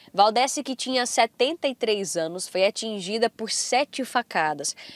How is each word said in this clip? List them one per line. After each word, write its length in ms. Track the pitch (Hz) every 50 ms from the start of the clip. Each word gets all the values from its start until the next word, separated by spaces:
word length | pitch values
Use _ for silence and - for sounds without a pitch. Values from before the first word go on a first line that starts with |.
| - - -
Valdécia, 500 | 185 202 220 208 240 262 269 - 302 254
que 140 | 269 254
tinha 280 | - - 254 262 254 240
setenta 640 | - - 262 233 233 _ - 247 285 339 - -
e 80 | 277 247
três 400 | - 240 220 214 202 196 160 -
anos, 320 | 170 160 160 175 185 -
foi 180 | - - 180 190
atingida 640 | 214 214 - 220 226 214 202 170 185 214 226 226 -
por 220 | - - 220 196
sete 540 | - - - - 247 254 294 - - - 254
facadas. 680 | - - 247 233 - - 180 156 151 151 143 147 - - - - - -